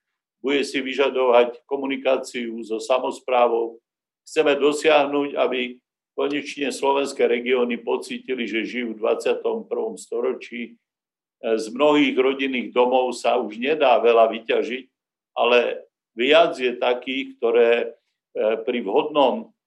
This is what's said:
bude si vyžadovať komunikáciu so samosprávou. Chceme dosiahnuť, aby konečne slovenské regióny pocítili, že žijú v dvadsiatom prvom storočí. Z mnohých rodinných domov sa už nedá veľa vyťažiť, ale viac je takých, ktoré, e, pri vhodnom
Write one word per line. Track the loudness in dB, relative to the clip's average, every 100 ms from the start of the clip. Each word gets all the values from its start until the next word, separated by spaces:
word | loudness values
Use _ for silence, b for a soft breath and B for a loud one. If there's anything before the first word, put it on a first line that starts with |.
| _ _ _ _
bude | -2 -2
si | 0 -4
vyžadovať | -4 0 0 2 4 6 4 -2 _
komunikáciu | -6 -4 -4 0 -2 -2 -8 -8 -10
so | -8 -8
samosprávou. | 0 0 0 -6 -2 2 4 2 -2 -8 _ _ _ _
Chceme | -4 0 2 2
dosiahnuť, | 2 2 4 4 2 0 -4 -2
aby | -2 -2 -6 -10 _ _ _ -6
konečne | -4 -4 -8 -6 -6
slovenské | -2 0 0 -2 0 2
regióny | 2 0 0 0 -4
pocítili, | -4 -6 -6 -12 -8 -6 -4
že | -4
žijú | -4 -6 -8 -4
v |
dvadsiatom | -2 0 -2 -2 -2 -6 -6
prvom | -6 -6 -8
storočí. | -10 -6 -4 -6 -10 -12 -12 -14 _ _ _ _ _ _
Z | -2 -2 -4 2
mnohých | 4 4 4 2
rodinných | 2 0 -2 -4 -2
domov | 0 2 2 0 -2
sa | 0 0
už | -2 -6
nedá | -4 2 4 6
veľa | 6 6 4
vyťažiť, | 2 -2 -2 -2 -8 -12 _ _ _ _ -2
ale | 2 4 2 -4 -12 _ _ -4
viac | 4 4 4 2
je | -4 -2
takých, | -2 -2 -4 -8 -8 -4
ktoré, | 0 4 4 2
e, | -2 -10 _ _ _ -2 -2 -2
pri | -4 -4
vhodnom | -2 -2 0 2 2 0 -8 _